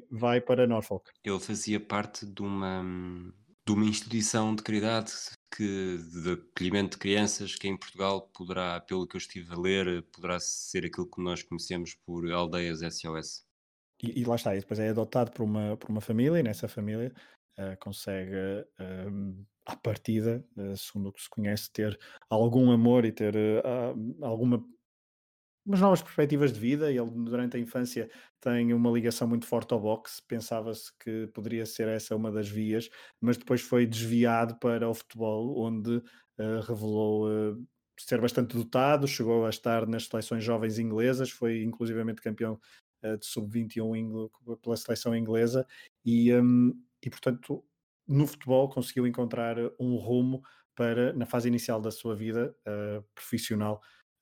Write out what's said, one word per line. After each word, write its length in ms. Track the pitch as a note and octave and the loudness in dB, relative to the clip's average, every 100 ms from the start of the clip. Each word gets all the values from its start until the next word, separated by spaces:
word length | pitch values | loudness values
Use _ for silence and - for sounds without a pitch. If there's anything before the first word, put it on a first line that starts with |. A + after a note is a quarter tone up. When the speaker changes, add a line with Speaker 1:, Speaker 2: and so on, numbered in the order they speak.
| - | -4
Speaker 1:
vai 280 | A2 A#2+ B2 | 0 2 2
para 280 | B2 B2+ A#2+ | 4 4 4
Norfolk. 420 | A2+ - F#2+ _ _ | 2 -2 -8 _ _
Speaker 2:
Ele 160 | G#2 F#2+ | -4 -4
fazia 400 | G#2 G#2 G#2+ G#2 | -2 -6 -2 -2
parte 440 | - G2+ G#2 - | 0 -4 -4 -8
de 180 | G#2 G2 | -12 -8
uma, 400 | G2+ G2 F#2+ F#2 F#2 F2+ F2+ F2+ F2+ - _ _ - | -6 -2 -2 -4 -4 -6 -8 -10 -14 -18 _ _ 2
de 80 | |
uma 120 | G#2 G#2+ | 4 4
instituição 680 | G#2 - A#2 G#2+ A2+ A2 G#2+ | 2 -2 -2 2 2 0 -2
de 60 | |
caridade 500 | - G#2+ A2 A2+ G#2+ - - - - - | -2 0 0 0 -4 -10 -14 -16 -16 -4
que, 420 | G#2 G2 F#2 F2 | -2 -2 -4 -6
de 360 | E2 E2+ F2 | -8 -6 -4
acolhimento 580 | F2 - - F2+ G2+ F#2+ | -4 -6 -4 0 0 -2
de 60 | - | -4
crianças 580 | G2 G2+ G2+ - G2 - | 0 2 2 -2 -6 -6
que 120 | G2 | -6
em 100 | F#2+ | -6
Portugal 520 | - F#2 G2 G2 - | -10 -4 -2 -2 -6
poderá, 460 | - F2+ F#2 F2+ F2 | -16 -8 -4 -4 -4
pelo 260 | - F#2 F2 | -4 -6 -4
que 80 | F2+ | -8
eu 20 | |
estive 360 | - F#2 E2+ | -10 -14 -10
a 40 | F2 | -4
ler, 460 | F#2 G2 F#2 F2 - | 0 2 2 -2 -6
poderá 260 | - F2 F2 | -12 -6 -4
ser 460 | - - - F#2 E2+ | -4 -8 -6 -6 -6
aquilo 240 | F2+ F2 | -6 -8
que 120 | - | -6
nós 220 | F2+ F2+ | -4 -4
conhecemos 520 | - E2+ - F2+ E2 - - | -6 -10 -6 -6 -8 -12 -10
por 240 | E2+ E2+ | -6 -2
aldeias 520 | F2 F2 F2 F2 D#2+ | -2 0 -2 -2 -4
S 260 | E2 - E2 | -6 -8 -6
O 80 | D#2+ | -6
S. 280 | D2+ - _ _ _ _ _ - | -8 -14 _ _ _ _ _ -10
Speaker 1:
E, 160 | A#2 - | -6 -4
e 60 | A#2 | 0
lá 100 | A#2 | 0
está, 200 | A2+ G2 | 0 -2
e 40 | |
depois 200 | - G#2+ | -4 -2
é 100 | A2 | 0
adotado 420 | A2 A2 B2+ A#2 | 0 0 0 0
por 120 | - | -2
uma, 340 | G#2+ G#2+ G#2 A2 | -2 -2 -2 -6
por 120 | - | -4
uma 120 | G#2+ | -6
família, 380 | - A2+ C#3 E3+ | 0 2 4 2
e 40 | |
nessa 240 | A#2 G#2 A2 | 0 -2 -8
família, 460 | - G#2 A2 B2+ - - _ _ - | -6 -6 -4 -6 -10 -20 _ _ -10
eh, 200 | G2 F#2+ | -10 -10
consegue, 580 | G#2 G2 - F#2+ F#2 F#2+ | -12 -10 -6 -6 -4 -4
eh, 720 | F#2+ G2+ - - F#2 F#2 G2+ G2+ G2 F#2+ G2+ _ - | -4 -4 -8 -14 -12 -8 -8 -6 -6 -10 -16 _ -16
à 100 | - | -6
partida, 680 | A#2 G2+ - A2 A2+ A#2+ - G#2 | -4 -4 -2 0 0 -2 -6 -10
eh, 180 | G2 G2 | -8 -8
segundo 320 | - G2+ G2 | -8 -6 -6
o 60 | |
que 80 | - | -8
se 80 | - | -12
conhece, 420 | - G2+ G#2 - | -4 -2 -2 -4
ter 260 | - G#2+ G#2 - - - | -2 -2 -4 -14 -18 -2
algum 400 | A2 A#2 B2+ B2+ | 2 6 8 8
amor 340 | A#2+ A#2+ B2 A2+ | 8 8 6 4
e 80 | |
ter, 200 | A2 G#2+ G#2+ | 2 0 2
eh, 260 | G#2+ A2 | 4 2
a-, 640 | C3 B2 B2 A2 A2 E3 C3+ | 0 -2 -2 -4 -8 -6 -4
alguma, 360 | A2+ B2 A#2 - - _ _ _ _ _ _ _ _ G3+ | 0 2 2 0 -20 _ _ _ _ _ _ _ _ 0
umas 140 | G3 | 4
novas 220 | G3 F3 | 6 6
perspectivas 500 | - - D3 C#3+ C#3+ | 2 2 4 6 4
de 80 | A2 | 2
vida. 320 | A#2 D3 D3+ | 0 2 2
Ele, 180 | B2+ A#2 | 2 0
durante 460 | A#2 A#2 B2 B2 B2 | -4 -2 -2 -2 -4
a 40 | |
infância, 520 | A#2 B2+ A#2+ A#2+ A2 - - _ | -4 -4 -4 -4 -6 -10 -20 _
tem 340 | B2+ A#2+ A#2 | 0 2 4
uma 180 | A#2 A#2+ | 4 4
ligação 360 | A#2 A#2 A2+ A#2 | 4 2 0 0
muito 200 | A#2 - | 0 0
forte 260 | A#2 A2+ | -2 0
ao 60 | A#2 | 0
boxe. 420 | G#2+ A2 - - - | 0 -2 -4 -18 -8
Pensava-se 640 | A#2 A2+ A2+ A2+ A2 - _ | -8 -4 -4 -4 -8 -12 _
que 260 | A2+ A2 A2 | -6 -6 -6
poderia 320 | - A2 A#2 A2 | -8 -6 -4 -6
ser 220 | - A#2 | -2 -2
essa 280 | A2 - A2 | -2 -2 -4
uma 160 | A2 | -2
das 160 | G#2+ G2+ | -2 -4
vias, 420 | G#2+ G#2+ A2 A2+ - - - | -2 0 -2 -2 -14 -20 -2
mas 180 | A#2 A#2+ | 0 0
depois 240 | - B2 | 2 0
foi 260 | - B2 A#2 | 4 4 4
desviado 720 | A2+ A2+ A#2 A#2 A#2 A#2 A#2 | 2 2 4 6 6 2 0
para 280 | B2 A#2 A#2 | 0 2 0
o 60 | |
futebol, 640 | A2+ - A2+ A2 G#2+ B2 B2+ | -2 -8 -4 -2 0 -2 -2
onde, 460 | A2+ A2+ A2 A#2 A#2 - _ - | -2 -2 0 -2 -2 -20 _ -6
eh, 220 | A2 A2+ | -2 -2
revelou, 640 | G#2+ G#2+ G#2+ G#2+ G#2+ G#2+ G#2+ | -4 -4 0 2 2 2 2
eh, 240 | G#2+ G#2+ A2+ B2 _ _ - | 0 0 -4 -12 _ _ -16
ser 240 | - A#2+ | -2 2
bastante 340 | A#2+ - A#2 A#2 | 2 2 0 -2
dotado, 520 | A2 B2+ C#3 D3 C#3 | 0 4 4 4 2
chegou 380 | - A2+ A#2 A2+ | 0 2 4 2
a 40 | |
estar 380 | - A#2+ A#2 A2 | 0 0 0 0
nas 180 | A2+ - | -4 -4
seleções 380 | A2+ - A#2 | -6 -2 -4
jovens 340 | A2 A2+ A2 A2 | 0 0 0 -2
inglesas, 540 | A2+ A2 B2+ B2+ C3 | -2 2 2 2 -2
foi 320 | - A#2 A2+ | -2 -2 0
inclusivamente 580 | A2+ A2+ A#2 A2+ A2+ A2 | -2 -2 -4 -2 -4 -4
campeão, 380 | A#2 G#2+ A2+ A2 _ - _ _ | -6 -4 -4 -4 _ -20 _ _
eh, 160 | A2 G#2+ | -6 -4
de 80 | - | -6
sub-vinte 520 | A#2 G#2 A#2 A2+ A2+ | -6 -4 -2 -2 -4
e 40 | |
um 140 | A2 A2+ | -2 -2
ingl-, 340 | A2+ A2 A2 _ A#2+ A2+ | -4 -6 -8 _ -12 -8
pela 160 | A#2 A2+ | -4 -4
seleção 380 | - A2 A#2+ A#2 | -2 -4 0 0
inglesa 500 | A2 A2+ A#2 C3 - - - _ A#2+ | 2 2 4 2 -2 -10 -20 _ 2
e, 260 | A#2 A#2+ B2 | 6 8 8
hum, 440 | B2 B2 B2 B2 _ _ | 8 8 6 2 _ _
e, 60 | B2 | -10
portanto, 540 | - C3+ A#2+ - D3 _ _ _ _ - | -2 -2 -2 -6 -8 _ _ _ _ 0
no 200 | C#3 D3 | 2 2
futebol 420 | - B2 C3 C#3 | 0 2 4 4
conseguiu 380 | C3+ A#2+ B2 B2 | 0 -4 0 0
encontrar 500 | A#2+ A#2 A#2 A#2 A#2 A#2 - | 0 -2 -2 -2 -2 -4 -2
um 160 | B2 A#2+ | -2 -2
rumo 480 | G#2 B2 B2+ C3 - _ _ - | 2 2 2 -2 -8 _ _ -2
para, 380 | A#2 A#2 B2 | 0 2 0
na 120 | B2 A#2 | 0 -2
fase 220 | A#2+ A#2+ | 0 2
inicial 340 | A#2+ - A2 | 0 0 -2
da 80 | G#2+ | -4
sua 260 | - A2+ G#2 | -6 -6 -4
vida, 400 | A2 A2+ B2+ - G#2+ | -2 -2 -4 -6 -8
eh, 360 | G#2 G#2 G#2 - - | -6 -6 -8 -12 -18
profissional, 680 | - A2+ - G#2+ G#2 G#2+ - _ _ _ | -6 -6 -2 -2 -2 -4 -10 _ _ _